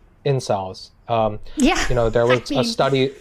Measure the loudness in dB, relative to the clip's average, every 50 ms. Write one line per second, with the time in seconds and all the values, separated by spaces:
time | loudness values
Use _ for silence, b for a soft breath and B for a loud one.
0 | -20 _ _ _ _ -2 -2 -2 0 -2 -2 -2 -2 -8 -10 -14 -18 -20 _ _
1 | _ -2 0 0 0 0 -2 -4 B B B B 2 2 2 2 0 0 2 2
2 | 2 2 2 2 4 4 2 2 0 -2 -2 -2 -2 -2 0 0 0 0 2 2
3 | 0 0 -2 -8